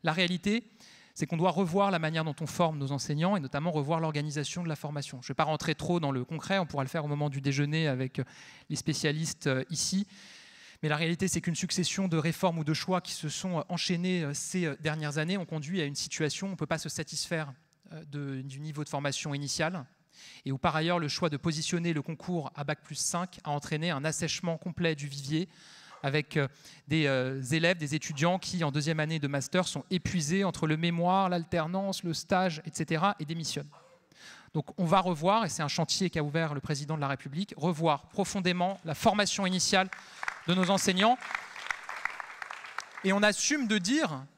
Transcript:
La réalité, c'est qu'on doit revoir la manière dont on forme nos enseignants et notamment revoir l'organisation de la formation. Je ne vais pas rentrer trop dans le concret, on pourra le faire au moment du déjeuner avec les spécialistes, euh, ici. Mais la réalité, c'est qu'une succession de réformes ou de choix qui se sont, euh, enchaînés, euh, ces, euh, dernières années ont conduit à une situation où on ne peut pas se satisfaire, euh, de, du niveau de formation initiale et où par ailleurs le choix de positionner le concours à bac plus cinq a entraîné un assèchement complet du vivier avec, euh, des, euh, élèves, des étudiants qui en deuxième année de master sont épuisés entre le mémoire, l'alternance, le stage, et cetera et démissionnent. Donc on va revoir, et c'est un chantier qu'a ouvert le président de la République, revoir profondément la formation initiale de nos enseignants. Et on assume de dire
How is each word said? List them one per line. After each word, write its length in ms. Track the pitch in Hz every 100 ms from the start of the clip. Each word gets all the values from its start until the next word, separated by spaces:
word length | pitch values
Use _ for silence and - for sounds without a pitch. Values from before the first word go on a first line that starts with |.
La 80 | 165
réalité, 520 | 160 175 180 202 226 - - - - -
c'est 120 | - 151
qu'on 100 | 165
doit 160 | 185
revoir 400 | 160 185 185 196
la 80 | 175
manière 240 | 156 160
dont 100 | 160 139
on 60 | 156
forme 300 | - 170 151
nos 140 | 139
enseignants 460 | 139 - 147 175 202
et 40 |
notamment 300 | 135 143 165
revoir 300 | 156 139 165
l'organisation 640 | 160 147 147 147 139 180
de 40 | 170
la 60 |
formation. 480 | 151 151 147 143 127
Je 40 | -
ne 20 |
vais 80 | 135
pas 80 |
rentrer 320 | 151 156 - 151
trop 240 | - 175
dans 100 | 147
le 140 | 131
concret, 340 | 123 160 - 196
on 80 | 165
pourra 160 | 143
le 60 | 131
faire 160 | 165
au 40 | 147
moment 220 | 147 147
du 100 | 139
déjeuner 460 | 139 135 147 160 156
avec 340 | 127 131 - 127 - - - -
les 80 | 156
spécialistes, 680 | - 143 156 151 160 - 143
euh, 160 | 131 -
ici. 380 | 151 - 190 208 - - - - - - -
Mais 60 | 156
la 80 | 147
réalité, 320 | 165 170 190
c'est 120 | 170
qu'une 140 | -
succession 540 | 160 180 - 170 - 190
de 80 | 160
réformes 420 | 156 156 190 165
ou 60 |
de 100 | 147
choix 260 | 156 - 180
qui 120 | -
se 160 | - 151
sont, 320 | - 190 170
euh, 20 | -
enchaînés, 560 | 170 - 170 180 180
euh, 100 | 147
ces, 300 | 147 - 185
euh, 100 | 165 -
dernières 380 | 156 156 151 147
années 200 | 156 196
ont 80 | 170
conduit 340 | 156 143 190
à 40 |
une 100 | 147
situation 540 | 143 - - 151 - 196
où 20 |
on 40 |
ne 40 | 185
peut 80 | 151
pas 120 | 160
se 100 | 156
satisfaire, 640 | - 156 151 - 165 147 127 _ _ -
euh, 120 | 151 156
de, 360 | 143 143 135
du 160 | 135 135
niveau 240 | 151 147
de 60 | 147
formation 460 | 143 143 135 156
initiale 500 | 143 143 - 160 180 123 _ _ - - -
et 60 | 135
où 80 | 135
par 160 | 175
ailleurs 240 | 156 160 175
le 80 | 147
choix 240 | - 170
de 60 | 143
positionner 560 | 170 156 - 175 170
le 100 | 151
concours 480 | 139 160 - 175 135 -
à 80 |
bac 160 | 143 151
plus 140 | - 147
cinq 420 | - 175 185 -
a 60 | -
entraîné 400 | 147 - 151 170
un 140 | 143
assèchement 540 | 151 151 160 - 175 160
complet 380 | 180 165 170 151
du 100 | 143
vivier 420 | 139 135 156 180 - - - - -
avec, 320 | 139 151 143 156
euh, 120 | 135 - - - -
des, 180 | 160 143
euh, 340 | 131 127 135 127
élèves, 260 | 160 170 180
des 160 | 147
étudiants 460 | 151 - 143 165 180
qui 240 | - 180
en 80 | 156
deuxième 260 | 143 147 160
année 220 | 151 160
de 80 | 139
master 400 | 143 135 180 180
sont 160 | 147 -
épuisés 540 | 185 - 180 143 190
entre 240 | 196 - 156
le 100 | 156
mémoire, 520 | 170 170 175 190 190
l'alternance, 760 | 175 165 170 160 190 196 190
le 100 | 175
stage, 480 | 156 - 185 185 151 156
et 40 |
cetera 420 | - 160 160 196 202
et 40 |
démissionnent. 460 | 147 165 151 - 147 - - - _ - - - -
Donc 140 | 160 - -
on 60 |
va 140 | 170 185
revoir, 460 | 180 160 170 214
et 40 | 196
c'est 140 | -
un 60 | 147
chantier 420 | - 160 - 180
qu'a 140 | 165
ouvert 300 | 147 160 160
le 60 | 143
président 360 | - 139 147 160
de 40 |
la 60 | 139
République, 480 | 139 139 147 202 -
revoir 520 | 160 151 165 143 -
profondément 720 | - 190 202 180 180 180 190
la 120 | 165 147
formation 500 | 226 208 202 - 190
initiale 420 | 185 - 190 190 - - - - - -
de 60 |
nos 160 | 185 180
enseignants. 460 | 196 - 185 214 254 - - - - - - - - - - - - - - - - - -
Et 80 | 190
on 100 | 196
assume 460 | 208 202 - 294 233
de 100 | 214
dire 480 | 180 285 262 139 139